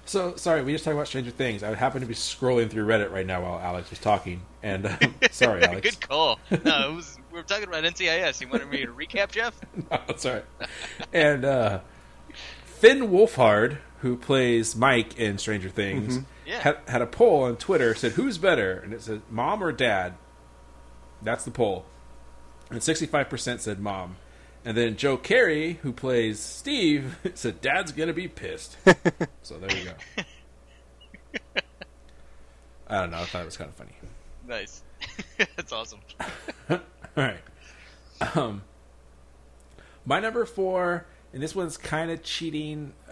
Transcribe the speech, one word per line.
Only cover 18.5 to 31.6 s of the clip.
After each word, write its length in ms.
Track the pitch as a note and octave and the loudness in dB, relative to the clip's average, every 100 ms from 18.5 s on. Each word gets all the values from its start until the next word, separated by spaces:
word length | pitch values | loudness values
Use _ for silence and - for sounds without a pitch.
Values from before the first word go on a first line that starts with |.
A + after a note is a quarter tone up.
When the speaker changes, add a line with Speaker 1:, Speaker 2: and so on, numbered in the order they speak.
| D3+ F#2+ F#2 | 4 2 -2
Speaker 1:
And 140 | G2+ | -8
it 80 | A2 | -12
said, 200 | A2 G#2+ - | -8 -10 -8
"Mom 320 | A2 C3+ G#3+ | -4 -2 -2
or 80 | F3 | -4
Dad?" 420 | B2 B2+ G2 F2+ F2+ - - - - - - - - - - | 0 0 2 -2 -8 -20 -20 -20 -20 -20 -20 -20 -20 -20 -10
That's 200 | G#2+ A#2+ | -4 -4
the 60 | - | -4
poll. 340 | - G#2+ F#2 - - - - - - - - - | 0 0 0 -8 -20 -20 -20 -20 -20 -20 -20 -12
And 140 | A#2 | -6
sixty-five 460 | - D#3+ D3+ D3+ C3 | -2 0 0 0 0
percent 320 | A#2+ - A#2+ | -4 -6 -6
said 180 | A2 G2 | -6 -4
Mom. 380 | G#2 F#2+ F2+ F#2 - - - - | -4 -6 -8 -14 -20 -20 -20 -14
And 120 | A#2+ A2 | -4 0
then 180 | A#2 G#2 | 0 2
Joe 220 | C#3 B2+ | 0 0
Carey, 560 | - C4 G#3 D3+ D#3+ E3 | 2 4 4 2 -2 -4
who 80 | C3+ | -6
plays 480 | A#2+ C3 B2 A2+ G#2 | -4 0 2 2 -2
Steve, 800 | - - C#4 C#4+ E3+ D3 C3 - F#3 | -10 -10 -4 2 4 2 0 -6 -8
<laughs> 60 | |
said, 280 | - A#2+ G2 | -4 -6 -2
"Dad's 300 | C3 E3 F3+ | 0 0 -2
gonna 220 | C#3 E3 | -2 -2
be 140 | E3 F3+ | -2 -6
pissed." 500 | - G2 - - - | -10 -12 -10 -14 4
Speaker 3:
<laughs> 600 | F#3 E3+ E3+ - E3 - | 8 8 6 0 -8 -8
Speaker 1:
So 140 | - D#3 | -18 -12
there 160 | F#3+ F#3+ | -6 -6
you 80 | - | -6
go. 380 | D3+ - - F3 - - - - - - - - - - - - | -14 -12 -10 -10 -14 -20 -20 -20 -20 -20 -20 -20 -20 -14 -14 -8
Speaker 2:
<laughs> 60 | - | -10